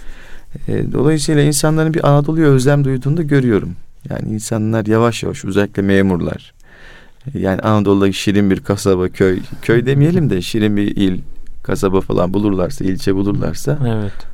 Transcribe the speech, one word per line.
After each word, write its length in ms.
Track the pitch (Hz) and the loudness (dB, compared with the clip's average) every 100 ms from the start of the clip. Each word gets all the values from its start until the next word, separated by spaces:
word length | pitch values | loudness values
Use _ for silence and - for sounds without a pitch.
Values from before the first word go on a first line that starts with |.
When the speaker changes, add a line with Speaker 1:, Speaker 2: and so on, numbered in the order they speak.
| - - - - - - - | -12 -12 -12 -14 -12 -10 -4
Speaker 1:
E, 240 | 107 101 | -2 -2
dolayısıyla 500 | 98 135 156 147 151 | 0 2 0 0 2
insanların 520 | 147 147 156 156 160 | 2 2 0 2 0
bir 140 | 156 147 | 2 4
Anadolu'ya 380 | 143 147 160 156 | 4 2 2 4
özlem 360 | 135 123 143 | 4 4 2
duyduğunu 320 | 139 131 135 160 | 2 0 -2 -2
da 60 | |
görüyorum. 540 | 151 143 127 101 85 90 - - 139 | 2 2 4 2 0 -10 -14 -16 -10
Yani 220 | - - | -8 -6
insanlar 520 | 110 - 113 107 113 107 | -6 -4 -4 -2 -2 2
yavaş 360 | 110 117 113 | 2 2 0
yavaş, 220 | - 92 | -6 -6
özellikle 380 | - 95 101 - | -2 0 0 0
memurlar, 720 | 98 98 98 90 82 - - - - - - - - - - | 2 4 4 2 -2 -8 -14 -20 -20 -20 -20 -20 -20 -18 -10
e, 40 | 101 | -4
yani 220 | 95 95 | -2 0
Anadolu'da 520 | 107 107 98 101 98 | 2 2 4 4 4
şirin 380 | 92 - 101 101 | 0 0 2 2
bir 100 | 92 | 0
kasaba, 480 | - 101 101 92 90 | 0 -2 0 0 0
köy, 320 | - 95 92 - - | 2 2 0 -4 -8
köy 240 | - 117 120 | 0 0 2
demeyelim 440 | 139 147 180 143 | 2 2 2 0
de 120 | 95 | 0
şirin 340 | 87 113 107 104 | -2 0 0 2
bir 200 | 101 - | 0 0
il, 240 | 98 90 - - - - | 0 0 -6 -8 -8 -8
kasaba 380 | - 98 98 95 | -6 -2 0 0
falan 340 | 90 107 90 | 0 -2 0
bulurlarsa, 500 | 101 104 95 87 - | 0 0 0 -2 -2
ilçe 300 | 95 95 - | -4 -2 -2
bulurlarsa 640 | 95 101 98 85 92 - 147 123 | 0 0 -2 -2 -4 -2 -2 0
Speaker 2:
Evet. 240 | 110 101 - - | -2 -4 -6 -6